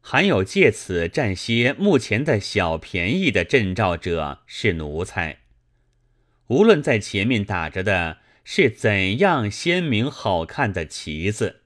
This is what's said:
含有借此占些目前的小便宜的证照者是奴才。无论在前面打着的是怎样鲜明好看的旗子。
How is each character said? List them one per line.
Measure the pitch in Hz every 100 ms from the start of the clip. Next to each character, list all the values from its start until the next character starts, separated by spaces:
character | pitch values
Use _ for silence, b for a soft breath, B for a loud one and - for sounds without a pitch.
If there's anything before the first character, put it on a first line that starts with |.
含 | - 135 196
有 | 117
借 | 95 196 147
此 | - - 90 85
占 | - 117 92
些 | - 117 123
目 | - 202 143
前 | - 107 151
的 | 113
小 | - 101 87 80
便 | - 92 87 180
宜 | 175
的 | 98 85
证 | 131 98 92
照 | 98 85
者 | 92 82 76 69 _
是 | - 113
奴 | 82 76 76 87
才。 | - 82 - _ _ _ _ _ _ _ _ _ _ _
无 | 127
论 | 220 170
在 | 147 113
前 | - 101 104
面 | 120 101
打 | 92 78
着 | 92
的 | 95 95 82 78 b b
是 | - - 139
怎 | - 110 101 95 113
样 | 190 151 104
鲜 | - 170 180
明 | 165 107 131
好 | - 110 90
看 | 82 - 120
的 | 90
旗 | 80 - - 76 92
子。 | 110 98 -